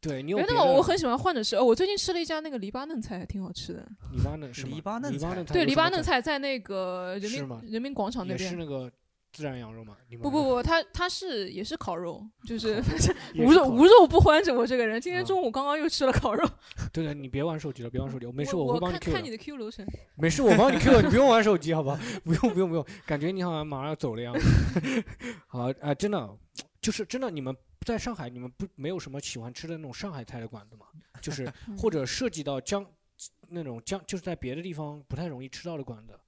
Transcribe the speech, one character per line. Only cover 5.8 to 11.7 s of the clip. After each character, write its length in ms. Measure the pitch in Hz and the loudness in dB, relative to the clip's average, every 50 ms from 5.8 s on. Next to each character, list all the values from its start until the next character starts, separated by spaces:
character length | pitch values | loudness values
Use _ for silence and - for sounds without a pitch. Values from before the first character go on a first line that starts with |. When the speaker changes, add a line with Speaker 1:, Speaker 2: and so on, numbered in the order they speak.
| 320 349 | 2 2
Speaker 2:
嫩 140 | 381 359 - | 2 -2 -2
菜 180 | - 320 247 | 0 0 0
在 180 | 240 311 302 277 | 0 -2 -4 -4
那 200 | 269 277 269 254 | -4 -4 -6 -6
个 580 | 190 - 196 190 185 180 180 185 180 180 185 202 | -6 -8 -6 -6 -4 -4 -6 -6 -8 -8 -8 -6
人 20 | 196 | -6
民， 80 | 214 233 277 | -6 -6 -6
Speaker 1:
是 40 | 285 | -8
吗？ 160 | - 247 226 233 | -8 -10 -12 -10
Speaker 2:
人 160 | 226 214 226 240 | -8 -8 -6 -6
民 100 | 277 285 | -6 -6
广 160 | - 208 190 | -4 -4 -4
场 160 | 247 254 185 | -4 -6 -6
那 80 | 180 185 | -6 -4
边。 80 | - 185 | -4 -4
Speaker 1:
也 120 | 185 180 | -6 -6
是 0 | |
那 80 | 175 165 | -6 -6
个 240 | 151 139 135 127 123 _ _ _ _ _ _ _ _ _ | -6 -6 -8 -8 -10 _ _ _ _ _ _ _ _ _
孜 80 | - 151 | -10 -8
然 160 | 143 131 123 | -8 -8 -8
羊 160 | 120 110 110 | -12 -14 -14
肉 80 | 113 113 | -16 -18
吗？ 140 | 107 104 _ _ _ | -18 -20 _ _ _
黎 80 | 117 | -18
巴 60 | 117 117 | -6 -6
嫩 80 | 285 | -2
Speaker 2:
不， 0 | |
不， 240 | 262 302 294 269 254 | 0 0 2 2 0
不， 80 | 247 240 | 0 2
它， 180 | - 330 330 311 - _ | 2 0 0 0 -2 _
它 160 | - 349 370 | -4 -4 -4
是， 420 | - - - 370 294 220 196 180 | -4 -6 -6 -6 -6 -6 -6 -8
也 120 | - - 202 | -8 -10 -8
是 140 | - | -8